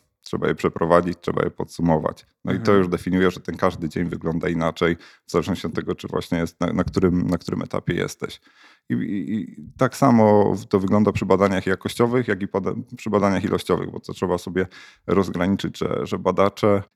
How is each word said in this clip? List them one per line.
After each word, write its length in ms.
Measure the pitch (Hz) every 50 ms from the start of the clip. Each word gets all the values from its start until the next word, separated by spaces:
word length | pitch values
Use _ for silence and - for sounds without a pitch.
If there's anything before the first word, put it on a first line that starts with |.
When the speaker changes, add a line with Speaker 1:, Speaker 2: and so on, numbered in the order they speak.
| _ _ _ _
Speaker 1:
trzeba 260 | - - - 85 -
je 80 | 76 -
przeprowadzić, 600 | - - 85 - - 85 80 85 87 87 90 85 -
trzeba 220 | - - - 82 87
je 80 | -
podsumować. 760 | - - - - - - 85 82 80 78 - - - - - _ _ _ -
No 60 | - 95
i 20 |
to 40 | 95
Speaker 2:
Mhm. 160 | 113 107 101
Speaker 1:
już 100 | 98 92
definiuje, 440 | 87 87 82 - 92 90 92 95 90
że 80 | 87 87
ten 180 | - - 85
każdy 320 | 85 - 82 - - 80 78
dzień 200 | - 90 87 85
wygląda 400 | 85 80 82 82 82 85 87 87
inaczej, 480 | 85 82 82 82 80 - 87 85 85 - - - - _ _
w 60 | -
zależności 360 | - 87 78 98 95 - -
od 60 | 80 78
tego, 220 | - - - 92
czy 120 | - -
właśnie 300 | - - - - - 87
jest 220 | 85 85 82 - -
na, 120 | 85 82 80
na 100 | 87 90
którym, 440 | - - 98 92 90 87 90 - -
na 80 | 87
którym 240 | 82 - - - -
etapie 320 | - - - - - - -
jesteś. 480 | - - - - - - - - - _ _ _ _ - - _ _ _ -
I, 40 | 123
i, 420 | 123 - - 101 98 78 - 107
i 200 | 110 - - - - 76 - -
tak 180 | - 131 123 -
samo 580 | - 143 135 120 113 110 107 104 104 101 101 95
w-, 100 | 98 117
to 140 | - - 98
wygląda 320 | 95 95 104 104 107 101
przy 140 | 90 - 101
badaniach 400 | 95 95 90 101 98 95 92 -
jakościowych, 600 | 92 95 - - 104 - - 120 117 120 131 117
jak 140 | 110 101 92
i 60 | 98
pada-, 480 | - - 98 95 95 - 113 117 - 120
przy 120 | - - 113
badaniach 340 | 104 104 98 101 95 90 95
ilościowych, 480 | 95 95 92 - - 90 90 92 90
bo 80 | 87 -
to 140 | - - 98
trzeba 240 | - 98 90 90
sobie 300 | 87 - 95 82 92 92 90 - - - - - _ _
rozgraniczyć, 720 | - 92 98 95 90 - 87 87 95 98 95 - 82 -
że, 280 | - 90 - - - -
że 140 | - 104 92
badacze 640 | 92 92 92 98 95 101 - - - 104 101 98 98 - _